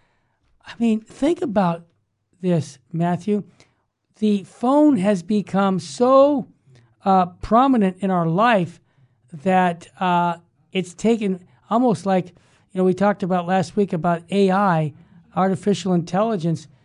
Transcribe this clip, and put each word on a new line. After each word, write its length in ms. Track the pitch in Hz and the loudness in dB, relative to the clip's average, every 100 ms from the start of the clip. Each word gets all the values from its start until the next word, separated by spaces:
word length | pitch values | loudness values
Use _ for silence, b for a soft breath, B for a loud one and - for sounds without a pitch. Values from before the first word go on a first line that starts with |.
| b b b b b b - | b b b b b b -20
I 80 | - | -4
mean, 220 | 233 220 | -2 -2
think 400 | - - 277 339 | -4 -4 -2 -2
about 440 | 330 208 180 170 - _ _ _ _ _ | -2 0 0 -2 -10 _ _ _ _ _
this, 380 | 180 170 131 - _ | -2 -2 -2 -12 _
Matthew. 500 | 165 170 175 175 208 - b b b b _ _ _ | -4 -2 -2 -2 -4 -4 b b b b _ _ _
The 240 | 214 202 175 | -2 -2 -4
phone 520 | - 247 285 302 247 | -6 0 4 4 4
has 240 | 190 202 | 2 0
become 540 | 165 208 - 190 196 185 | 0 -4 -2 -2 0 -2
so, 680 | - - 247 269 277 294 - _ _ b b b | -6 -2 4 6 4 2 -4 _ _ b b b
uh, 220 | 196 190 180 | 0 2 0
prominent 680 | 180 - 220 269 254 190 180 | -6 0 2 4 4 2 0
in 100 | 196 | -2
our 180 | 180 165 | -2 0
life 520 | 165 233 220 170 - _ _ _ _ _ | 0 2 2 -2 -8 _ _ _ _ _
that, 560 | 156 190 185 180 170 - - | -8 0 2 2 -2 -12 -6
uh, 360 | 185 175 175 170 _ _ _ | -2 0 0 -4 _ _ _
it's 220 | 190 185 | -8 -8
taken 480 | - 214 233 208 185 - b _ | -4 -2 0 -2 -6 -10 b _
almost 360 | 220 254 196 196 | 0 0 0 0
like, 220 | 190 185 - b b b | -2 -2 -14 b b b
you 60 | 185 | -2
know, 40 | |
we 100 | 185 | -2
talked 280 | 185 202 202 | 2 0 0
about 220 | 180 180 170 | -2 -4 -2
last 300 | 190 175 - | -2 -2 -2
week 160 | 196 | -2
about 300 | 175 170 170 170 | -2 -2 -4 -4
A 200 | 196 196 | 0 2
I, 420 | 185 202 165 156 - b b b - | 2 0 0 -2 -6 b b b -2
artificial 580 | 190 190 - 190 190 | -2 0 -2 -2 0
intelligence, 720 | 175 160 180 220 214 165 160 - _ | -2 0 -2 -2 -2 -2 -4 -8 _